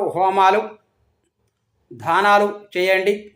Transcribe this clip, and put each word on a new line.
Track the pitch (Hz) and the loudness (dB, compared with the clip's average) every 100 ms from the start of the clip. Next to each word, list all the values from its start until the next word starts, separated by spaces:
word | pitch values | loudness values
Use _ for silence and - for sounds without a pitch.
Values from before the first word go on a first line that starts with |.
| 185 170 | -2 -2
హోమాలు, | 190 196 190 208 214 - _ _ _ _ _ _ _ _ _ _ _ 123 | 0 2 2 2 -4 -14 _ _ _ _ _ _ _ _ _ _ _ -10
దానాలు | 131 175 202 202 202 - - 180 | -2 0 4 2 2 -4 -10 -4
చేయండి. | 185 190 190 214 - | 0 0 0 -4 -8